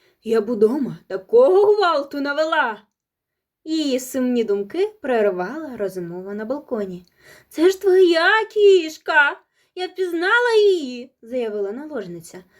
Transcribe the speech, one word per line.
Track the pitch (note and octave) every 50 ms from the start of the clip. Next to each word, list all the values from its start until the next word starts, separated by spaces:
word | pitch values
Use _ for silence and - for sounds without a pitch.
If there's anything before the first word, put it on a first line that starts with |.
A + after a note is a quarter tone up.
| _ _ _ _ -
«Я | A3 A3+ A3
б | G#3 A3
удома | B3 G3+ A3 G#3+ B3+ D#4 B3+ F3+ D#3+ - _
такого | - F#3 G3 - - A3 A#3+ C4 C#4 F#4 G4 G#4 G#4 G#4
гвалту | G#4 F#4+ F4 D#4+ C#4+ C#4 - - C#4+
навела!» | C#4 C#4+ C#4+ D4+ D#4 D#4+ E4 D#4 C#4 A#3 G#3 - _ _ _ _ _ _ _ _ _ _ _ _ _ _ _ _ -
Її | D#4+ D#4+ D#4+ D4+ C#4 B3 C4
сумні | B3+ - - C4 B3+ B3 B3 A#3+ A3
думки | G3+ G3+ G3+ G3+ G3+ - E4+ G4 G#4+ G#4+ _
перервала | - B3+ B3 A3+ G#3 G3+ F3+ F3+ F3+ G3 C4+ D#4+ D#4+ C#4 B3
розмова | G#3 G3+ F#3+ F#3 F#3 F3 E3+ E3+ F#3 F#3 G3 G3+
на | G#3 A3
балконі. | A3 C4+ D4 - - B3+ G#3+ G3+ F#3 F3+ F3 F3+ _ _ _ _ - - - _ _
«Це | - D4+ D#4+ F#4
ж | F#4+ -
твоя | - G4 F4+ F#4+ F#4+ E4+ E4+ D#4+ E4 F#4+ G#4+ A4 G#4+
кішка! | G#4+ - G#4+ G#4 G4+ F#4+ F4+ D#4+ D#4 D#4 - _ - D#4+ D4+ C#4+ C#4+ - - _ _ _ _ _ _ -
Я | F4+ F#4
впізнала | F4 - - F#4+ F4 E4 E4 F4 F#4+ A4+ A#4+ A#4+ A#4+ A4+
її!» | G#4+ G#4 G4+ F#4 F4 C#4+ B3+ B3 A#3+ B3 - _ _
заявила | - A3+ B3 B3+ A#3 A3 G#3 G#3 G3+ G3
наложниця. | G#3+ C4+ D4+ D4+ D4+ A#3 G3 F3 E3+ E3 E3 - - F#3 F#3 _ _